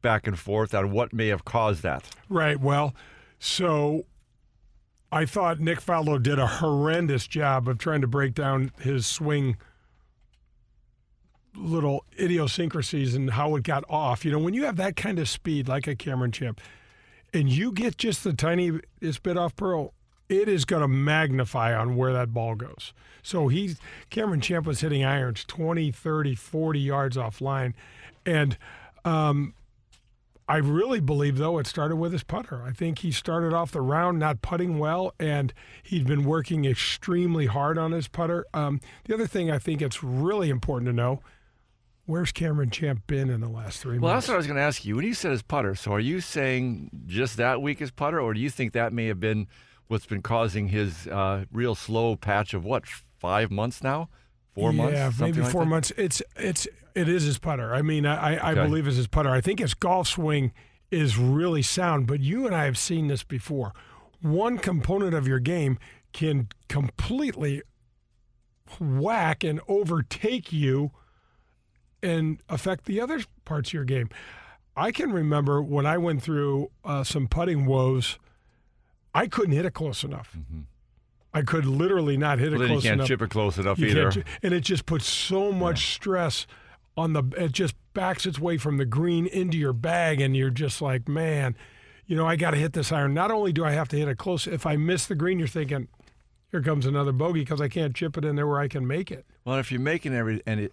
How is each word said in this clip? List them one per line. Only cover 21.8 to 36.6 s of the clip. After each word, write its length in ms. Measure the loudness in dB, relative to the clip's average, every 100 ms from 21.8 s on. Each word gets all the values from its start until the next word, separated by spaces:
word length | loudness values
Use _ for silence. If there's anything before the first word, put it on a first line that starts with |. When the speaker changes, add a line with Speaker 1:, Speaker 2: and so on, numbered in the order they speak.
| 2 2
Speaker 2:
where 160 | 2
that 200 | 2 0
ball 200 | -2 -4
goes. 380 | -4 -8 -14 -16 -18 -20 -20
So 260 | -6 0 2
he's, 300 | 2 0 -6 -14 -20 -8
Cameron 300 | -4 0 0
Champ 260 | 0 0 -2
was 140 | -2
hitting 240 | 0 2
irons 400 | 2 2 0 -4 -8
twenty, 440 | -4 -2 0 -2
thirty, 440 | -2 -2 0 0
forty 460 | -2 -4 -2 0 0
yards 360 | 0 0 0 -2
offline. 580 | -4 -4 -4 -2 -2 -6 -14 -20 -20 -8 0
And, 300 | 2 2 -2 -8 -20 -20 -6
um, 500 | -2 2 2 0 -2 -10 -20 _ _ -20 _ _ _ _ 0
I 60 | 2
really 440 | 4 2 2 2
believe, 360 | 2 2 2 2
though, 220 | 0 0
it 80 | -2
started 300 | -2 -2 0
with 160 | -2
his 100 | -4
putter. 400 | -4 -6 -6 -10
I 100 | -8
think 280 | -4 -4 -2
he 120 | -2
started 400 | -4 -2 0 2
off 180 | 0 0
the 120 | -2
round 360 | 0 2 2 2
not 220 | 0 0
putting 380 | -2 -2 0 0
well, 340 | 0 -2 -2 -4
and 320 | -2 0 -2 -4 -16 -20
he'd 240 | -4 0 2
been 180 | 2
working 400 | 2 0 0 0